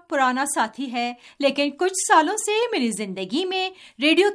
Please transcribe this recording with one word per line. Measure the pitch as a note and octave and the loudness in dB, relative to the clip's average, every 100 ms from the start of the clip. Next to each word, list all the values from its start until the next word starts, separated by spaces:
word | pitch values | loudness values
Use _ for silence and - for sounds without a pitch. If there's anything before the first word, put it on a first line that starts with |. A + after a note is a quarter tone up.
| - | -2
پرانا | D4+ B3+ B3+ C#4+ D#4 | 0 2 0 -2 -2
ساتھی | A3+ - C4+ | -2 -4 -8
ہے، | A#3+ A#3+ A#3+ - - | -4 -6 -8 -16 -2
لیکن | C#4 C4+ C#4+ C#4+ | 0 2 -2 0
کچھ | F4+ F#4 - | -2 0 4
سالوں | F#4 D#4 G#4+ | 4 4 0
سے | G#4+ G#4+ A#4+ | -2 0 0
میری | G#4 A#3+ | 0 -2
زندگی | F#3+ G#3 F#3+ F#3+ A#3+ F#4 | -2 -6 -6 -4 -4 -2
میں | F#4+ F#4 F#4+ - - | -2 -4 -8 -20 -2
ریڈیو | C#4+ E4 G4+ | 2 4 2